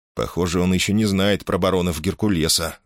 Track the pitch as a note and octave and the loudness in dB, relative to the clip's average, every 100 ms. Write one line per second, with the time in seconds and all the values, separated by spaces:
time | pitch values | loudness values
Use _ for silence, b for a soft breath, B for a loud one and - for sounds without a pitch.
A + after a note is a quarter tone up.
0 | _ - A1+ E2 F2+ F2+ F2+ F2+ - G#2 | _ -8 -6 -2 0 0 2 2 2 0
1 | G#2+ F#2+ G2 F#2+ - - F#2 F2+ F2+ D#2 | 2 2 2 0 -2 0 2 2 0 -2
2 | F2+ E2+ G#2+ F2 D#2 - D#2+ - | -4 -2 0 2 0 0 -4 -10